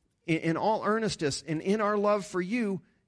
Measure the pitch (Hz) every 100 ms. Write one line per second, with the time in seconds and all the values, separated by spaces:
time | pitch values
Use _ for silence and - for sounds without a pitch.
0 | _ _ - 160 165 160 185 214 196 220
1 | 214 - 147 - - 156 190 214 208 208
2 | 208 208 180 180 180 247 214 190 - _